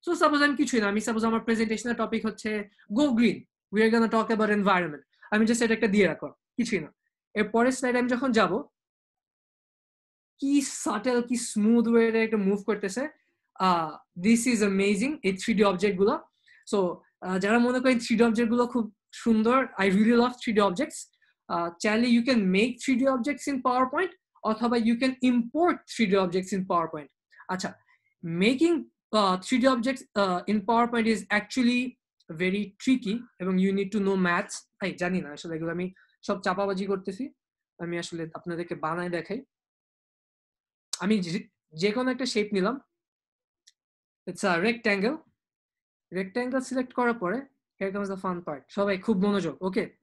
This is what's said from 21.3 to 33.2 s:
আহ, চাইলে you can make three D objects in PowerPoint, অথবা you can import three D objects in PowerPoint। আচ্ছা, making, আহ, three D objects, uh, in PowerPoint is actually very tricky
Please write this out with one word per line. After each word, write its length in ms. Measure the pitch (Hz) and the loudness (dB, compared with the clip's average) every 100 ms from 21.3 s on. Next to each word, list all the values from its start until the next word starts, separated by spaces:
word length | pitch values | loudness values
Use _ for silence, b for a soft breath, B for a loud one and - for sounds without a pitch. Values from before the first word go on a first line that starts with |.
| _ _ | _ _
আহ, 260 | 175 170 170 | -4 -4 -4
চাইলে 280 | 220 220 247 | 0 2 4
you 160 | 240 233 | 4 4
can 100 | 247 190 185 | 2 4 4
make 180 | 240 | 2
three 260 | 247 - 254 | -2 -2 2
D 80 | 269 262 | 2 0
objects 380 | 233 285 - | -2 -4 -4
in 80 | 277 | -2
PowerPoint, 480 | 254 247 247 294 370 - _ _ | 0 2 0 0 -4 -6 _ _
অথবা 340 | 214 220 233 240 | -4 -2 0 0
you 180 | 226 233 | 2 2
can 180 | 262 262 254 | 0 0 2
import 500 | 247 233 302 349 285 | 2 0 0 0 0
three 360 | - - 220 | -6 -2 2
D 60 | 196 | 2
objects 400 | 185 180 185 196 | 2 -2 -4 -6
in 80 | 185 | -2
PowerPoint। 420 | 175 165 160 143 _ _ B B | -2 -2 -8 -14 _ _ B B
আচ্ছা, 320 | 185 185 - _ _ _ _ 170 | -6 -6 -10 _ _ _ _ -8
making, 580 | 170 196 269 330 330 233 _ _ | 0 2 4 2 2 -4 _ _
আহ, 280 | 214 202 185 | 0 2 0
three 220 | 190 254 | 0 2
D 40 | 262 | 2
objects, 360 | 254 233 269 - - | 2 -2 -6 -6 -2
uh, 360 | 196 180 180 | 0 0 -2
in 80 | 214 | -2
PowerPoint 460 | 208 233 233 233 220 | 0 0 2 0 0
is 160 | 220 - 208 | 0 0 -2
actually 520 | 202 - 240 247 254 - _ _ _ 160 | -2 0 2 2 -2 -10 _ _ _ -4
very 380 | 185 196 202 _ - | -2 -2 -4 _ 0
tricky 340 | 262 - 226 | 0 0 -6